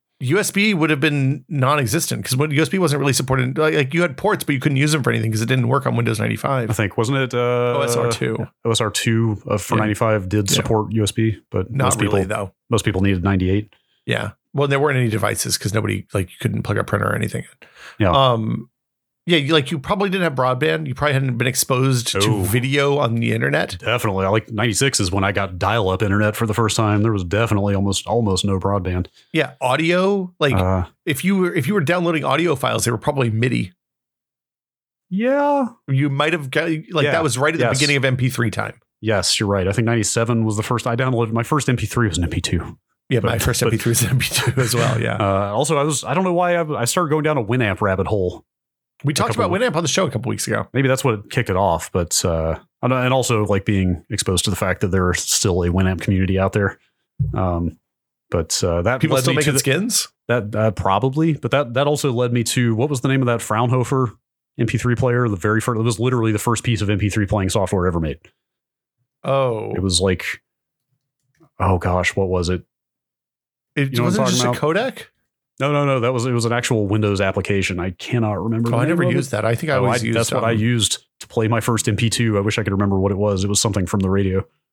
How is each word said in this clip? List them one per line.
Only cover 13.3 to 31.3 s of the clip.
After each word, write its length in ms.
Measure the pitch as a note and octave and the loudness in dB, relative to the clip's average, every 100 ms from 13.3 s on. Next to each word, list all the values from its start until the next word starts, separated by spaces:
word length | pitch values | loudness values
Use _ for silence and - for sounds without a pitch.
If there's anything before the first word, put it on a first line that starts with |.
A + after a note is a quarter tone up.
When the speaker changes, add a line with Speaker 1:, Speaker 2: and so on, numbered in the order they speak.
| G2 F#2 G2+ G#2+ _ _ _ - | 2 2 0 -2 _ _ _ -4
Speaker 1:
Yeah. 240 | A2+ - - _ | -4 -4 -10 _
Well, 120 | C#3 C#3+ | -2 0
there 120 | C#3 | 2
weren't 160 | D3 C3 | 2 2
any 120 | A#2+ | 0
devices 460 | G#2 G#2+ A2 A#2+ G#2+ | 0 -2 -2 -4 -4
'cause 160 | G2+ | -2
nobody, 320 | G#2 G#2 G2 - | -2 -2 -4 -4
like, 160 | G2+ F#2 | -4 -4
you 60 | - | -4
couldn't 220 | A2 G#2 | -4 -2
plug 160 | - G2+ | -2 -2
a 60 | |
printer 220 | - G#2 - | 0 -2 0
or 60 | |
anything 280 | - - - | -2 -2 -6
in. 240 | - _ - - - - G#2 | -10 _ -20 -20 -12 0 2
Speaker 2:
Yeah. 40 | C#3 C3 | 4 4
Speaker 1:
Um, 380 | A2+ A2 A2+ - _ _ _ _ _ - | 2 -2 -6 -8 _ _ _ _ _ 0
yeah, 100 | E3+ | 0
you, 140 | C#3 | 4
like, 180 | D#3+ C3 | 2 0
you 60 | D#3+ | -4
probably 280 | C3 G3 G3+ | -2 -2 -2
didn't 140 | F#3+ | 0
have 120 | E3+ | -2
broadband. 520 | C3 B2+ B2+ D#3 D#3+ D3+ | 0 0 0 0 -2 -4
You 80 | |
probably 180 | B2+ D3 | -2 0
hadn't 220 | C3+ C3+ A#2 | 0 0 -2
been 120 | B2 | -2
exposed 580 | C3+ - B2+ C3+ B2+ A#2 | -2 0 2 2 0 0
to 80 | G2 | 0
Speaker 2:
Oh. 200 | G#2 G#2 | 2 0
Speaker 1:
video 540 | F#2+ B2 C3 C#3 C#3+ C#3+ | 0 0 0 0 2 2
on 180 | B2+ A#2 | 0 0
the 160 | A#2 | -2
internet. 440 | A2+ C3+ C#3+ F3 - | 0 0 0 -2 -6
Speaker 2:
Definitely. 440 | G#2 A#2 A2+ F#2+ | -2 -2 0 0
I, 40 | F#2+ | 0
like, 220 | A2 - | 0 -2
ninety-six 460 | G#2+ A#2 G2 C#3 - | -2 -2 0 0 0
is 100 | F#2+ | 0
when 140 | G2 | 0
I 80 | F#2+ | 0
got 260 | G2+ G2 F2 | 0 -4 -2
dial-up 420 | F#2 A2+ F#2 F#2 | 0 2 2 0
internet 340 | G#2 G2+ G#2+ G#2+ | 0 2 0 0
for 100 | A2+ | -2
the 80 | |
first 200 | G#2 A2 - | 0 0 2
time. 260 | A2 G#2 | 2 2
There 100 | A2 | 2
was 120 | G#2 | 0
definitely 500 | F2 G2+ A2+ G#2 G2+ | -2 0 0 0 0
almost, 320 | G2 G2 F#2+ - | 0 0 -2 -2
almost 380 | A#2+ G#2+ F#2 G2+ | 0 0 0 0
no 120 | F#2+ | 0
broadband. 480 | G2 G2+ F#2 F2+ F2+ - _ | 0 -2 -2 -4 -4 -10 _
Speaker 1:
Yeah, 220 | D#3 D3 - | -4 -4 -2
audio, 720 | B2+ C#3 E3 F3+ F#3+ G3+ F#3 - | -2 0 2 2 0 0 -4 -2
like, 160 | D3 | 0
Speaker 2:
Uh, 300 | G2 F#2 F#2 F2+ _ | 2 2 0 -2 _
Speaker 1:
if 180 | - C3 | -6 -2
you 120 | F3+ | 0